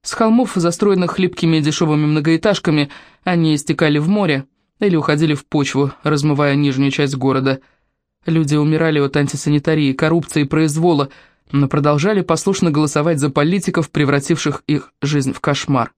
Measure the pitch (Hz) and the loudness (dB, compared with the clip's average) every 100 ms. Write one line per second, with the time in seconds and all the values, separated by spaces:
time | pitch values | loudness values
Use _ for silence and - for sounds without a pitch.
0 | - - 226 233 226 185 170 170 208 190 | -10 -2 2 2 2 0 -2 0 0 2
1 | 175 - 185 - 165 160 151 151 160 151 | 0 -2 -2 0 0 2 0 0 0 2
2 | 151 156 151 165 214 190 - 151 143 - | 2 0 2 2 0 0 0 0 -2 -8
3 | - _ - 175 160 151 - 156 156 147 | -20 _ -2 0 2 0 -2 0 2 2
4 | 156 208 185 139 139 _ _ _ 208 165 | 0 0 0 -2 -4 _ _ _ 0 0
5 | 147 147 160 143 - 151 139 135 139 - | 0 0 0 -2 -2 -2 0 0 -2 -2
6 | 147 151 151 143 143 139 143 131 139 135 | -2 0 0 0 0 2 0 0 -2 0
7 | 143 135 135 135 135 135 _ _ _ _ | -2 0 0 0 0 -4 _ _ _ _
8 | _ _ - 160 151 151 147 156 160 151 | _ _ -2 0 2 2 2 2 0 0
9 | 139 147 143 143 - 147 156 156 139 131 | 0 0 -2 -4 -2 0 0 0 0 0
10 | 156 165 160 156 139 156 156 151 175 151 | 0 0 0 -2 0 0 0 2 2 2
11 | 139 - _ _ _ 143 139 143 147 147 | -2 -8 _ _ _ 0 0 2 2 2
12 | 185 208 170 160 - 190 175 147 151 147 | 2 0 0 -2 0 0 0 2 0 0
13 | 156 156 143 143 147 196 180 180 147 - | 0 0 0 0 0 0 -2 -4 -4 -2
14 | 139 143 - 165 - - - 147 - _ | 0 0 -2 -2 -2 -6 -4 -4 -4 _
15 | 143 147 131 - - 139 - 135 117 | -2 -2 -2 -4 -4 -4 0 -2 -2